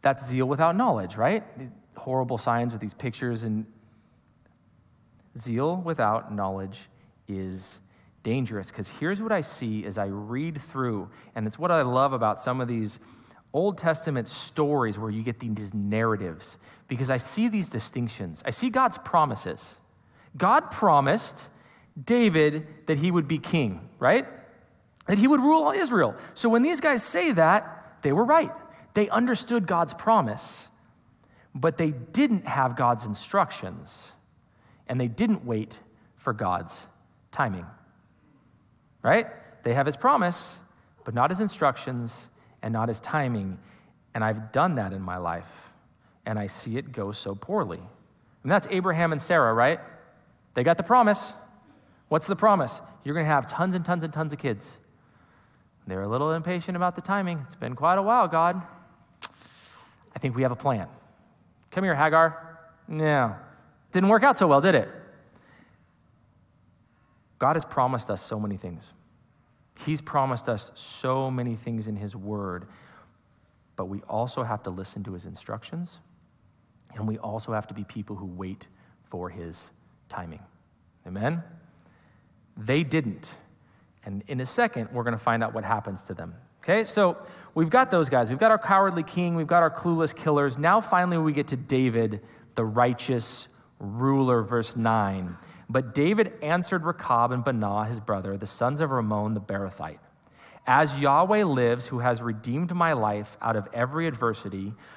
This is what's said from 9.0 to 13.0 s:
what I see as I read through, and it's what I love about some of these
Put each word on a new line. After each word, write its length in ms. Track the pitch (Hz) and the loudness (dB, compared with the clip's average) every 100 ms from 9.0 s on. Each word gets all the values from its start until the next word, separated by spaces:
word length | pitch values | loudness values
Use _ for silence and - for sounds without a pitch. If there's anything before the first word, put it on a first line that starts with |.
| 151 202 | -4 -4
what 100 | 220 | -2
I 100 | 208 | -2
see 440 | 147 - 120 107 95 | -2 -6 -4 -4 -6
as 120 | 101 | -4
I 100 | 101 | -4
read 520 | 101 104 120 165 151 | -6 -6 -6 -6 -8
through, 480 | - 135 127 107 92 - - - | -10 -4 -2 -4 -6 -14 -16 -6
and 100 | 107 | -6
it's 140 | - | -2
what 120 | 170 | 2
I 100 | 165 | 2
love 320 | 127 127 139 | 2 2 2
about 260 | 131 110 104 | 2 0 0
some 220 | - 127 | -2 -4
of 60 | 123 | -2
these 320 | 117 107 - | -4 -4 -8